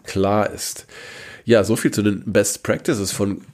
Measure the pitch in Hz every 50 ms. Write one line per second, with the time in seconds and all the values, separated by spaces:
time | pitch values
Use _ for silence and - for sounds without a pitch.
0 | - - - 98 95 98 104 107 104 101 - - - - - - - - - -
1 | - - - - - - - - - - 117 110 98 95 110 107 - - - -
2 | 104 104 104 - - - 98 107 101 - - - - - 107 - - - 156 107
3 | 98 95 - - 107 101 98 - - -